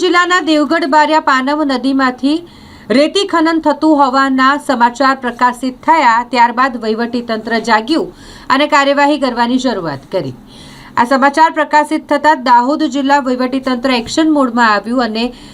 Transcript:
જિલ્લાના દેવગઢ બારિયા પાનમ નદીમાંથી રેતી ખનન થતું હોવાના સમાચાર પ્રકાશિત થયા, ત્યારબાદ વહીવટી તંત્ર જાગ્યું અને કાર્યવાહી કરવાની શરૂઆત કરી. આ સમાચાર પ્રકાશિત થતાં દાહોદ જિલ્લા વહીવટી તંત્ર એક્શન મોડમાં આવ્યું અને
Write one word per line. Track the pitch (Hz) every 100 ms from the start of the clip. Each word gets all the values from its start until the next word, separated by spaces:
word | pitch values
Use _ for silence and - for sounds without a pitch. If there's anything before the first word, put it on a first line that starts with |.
જિલ્લાના | 349 359 359 359
દેવગઢ | 302 302 285 330 330
બારિયા | 302 302 311
પાનમ | 311 262 262 302
નદીમાંથી | 294 254 262 269 262 254 277 330 - - - - -
રેતી | 233 311 381 403
ખનન | 330 320 330
થતું | 302 285 311 294
હોવાના | 269 269 269 262 262 285
સમાચાર | 277 262 240 240 269 262
પ્રકાશિત | 254 240 247 240 262 254
થયા, | - 320 262 226 240
ત્યારબાદ | 247 233 233 262 240
વહીવટી | 220 220 233 240
તંત્ર | 233 220 226 226 220
જાગ્યું | 226 226 311 180 - - - -
અને | 269 294
કાર્યવાહી | 294 277 277 285 294
કરવાની | 262 233 240 254
શરૂઆત | 262 196 165 135 -
કરી. | 190 139 - - - - - -
આ | - 247
સમાચાર | 269 277 285 320
પ્રકાશિત | 320 294 294 302 311 311
થતાં | 285 294 311 247
દાહોદ | 247 247 302 302
જિલ્લા | 262 269 285 262
વહીવટી | 254 254 269 262
તંત્ર | 247 262 247
એક્શન | - - 320 294
મોડમાં | 254 233 233 208
આવ્યું | 208 254
અને | 233 220 247 - -